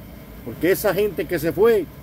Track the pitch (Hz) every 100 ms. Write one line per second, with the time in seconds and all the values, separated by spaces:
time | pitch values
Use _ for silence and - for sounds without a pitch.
0 | - - - - - 110 160 190 214 180
1 | 208 170 156 170 160 151 226 220 175 -